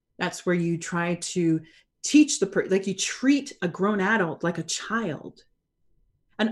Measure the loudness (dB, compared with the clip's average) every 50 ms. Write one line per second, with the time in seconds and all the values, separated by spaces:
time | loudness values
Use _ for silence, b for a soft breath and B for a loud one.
0 | _ _ _ -4 -4 -4 -4 -4 -2 0 0 0 0 0 -2 -4 -4 -4 -4 -2
1 | -2 -2 -2 -4 -6 -6 -2 0 2 2 2 0 -2 B B B B B _ _
2 | -6 4 6 6 6 6 4 0 -2 0 0 -2 0 2 0 0 0 -2 -4 -4
3 | -4 -6 -4 0 2 2 2 2 0 -4 -8 -6 -6 -6 -2 0 0 0 2 2
4 | 2 2 2 2 2 0 -2 -2 -2 -2 -2 -2 -4 -6 -6 -8 -6 -4 -4 -4
5 | -2 -4 -6 -6 -10 -14 -18 -18 _ _ _ _ _ _ _ _ _ _ _ _
6 | _ _ _ _ _ _ _ -2 -2 2